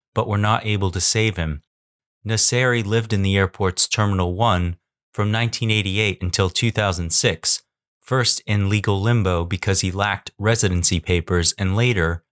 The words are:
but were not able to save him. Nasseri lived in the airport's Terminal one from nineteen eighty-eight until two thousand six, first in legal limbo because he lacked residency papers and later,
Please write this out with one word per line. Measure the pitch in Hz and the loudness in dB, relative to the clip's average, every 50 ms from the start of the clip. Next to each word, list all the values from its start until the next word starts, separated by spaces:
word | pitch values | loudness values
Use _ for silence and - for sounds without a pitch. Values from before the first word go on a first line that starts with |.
| _ _ - | _ _ -4
but | 107 113 | -2 -2
were | - 107 101 | 0 0 0
not | 104 104 110 - - | 2 2 0 0 0
able | 107 107 101 98 95 | -2 -2 0 0 -2
to | 87 92 | -2 -2
save | - - - 110 110 110 98 | -2 0 0 0 0 0 0
him. | 92 82 80 76 73 - _ _ _ _ _ _ _ _ _ _ _ - | -2 -4 -4 -4 -6 -10 _ _ _ _ _ _ _ _ _ _ _ -6
Nasseri | 107 113 110 - - 123 123 127 127 123 117 107 | -4 -2 0 0 2 2 2 2 2 2 0 0
lived | 101 110 117 110 110 | 0 0 0 0 0
in | 107 98 | 0 0
the | 98 98 98 | 2 2 2
airport's | 98 98 92 - - 101 92 92 - - | 2 2 0 0 -2 -4 -2 0 0 0
Terminal | - - - 107 101 98 92 90 87 90 | 0 0 0 0 2 2 0 0 0 0
one | 92 117 117 95 90 87 87 87 - _ _ _ _ _ _ | 0 2 2 2 2 0 -2 -4 -8 _ _ _ _ _ _
from | - - 104 104 | -6 -4 -2 0
nineteen | 110 113 117 117 - - 117 110 | 0 0 -2 -2 -4 -2 -2 0
eighty-eight | 110 107 98 98 95 104 110 101 90 - | 0 0 0 0 0 0 0 -2 -2 -4
until | - 90 - - 98 90 | -4 -2 0 0 0 0
two | - - - 117 | 0 0 0 0
thousand | - 110 107 98 90 87 87 82 | 0 0 0 0 -2 -2 -4 -2
six, | - - - 117 85 - - - - - - _ _ _ _ _ _ _ | -2 0 0 0 -2 -2 -2 -4 -4 -4 -6 _ _ _ _ _ _ _
first | _ - 131 131 120 - - - - | _ -2 -2 0 0 0 -2 -2 -2
in | - 107 101 98 98 | -2 0 0 2 2
legal | 104 107 101 - 101 98 | 0 0 0 0 0 0
limbo | 98 113 123 117 101 95 90 85 85 | 2 2 2 2 2 2 0 0 -2
because | 87 92 90 - 104 98 - | -2 -4 -4 -2 -2 0 0
he | - 92 | 0 -2
lacked | 87 98 101 104 98 - - - - - | -2 -2 -2 -2 -2 -4 -8 -12 -10 -2
residency | 101 110 117 113 - 98 90 87 82 - 95 82 | 0 2 2 2 2 0 2 0 2 2 0 0
papers | - - 90 85 80 - 92 87 85 - - | 0 0 0 0 0 0 0 0 0 0 -2
and | - 98 92 95 | -2 -2 0 0
later, | 107 120 123 117 95 82 82 85 85 - _ | 2 2 2 2 2 0 0 -2 -4 -8 _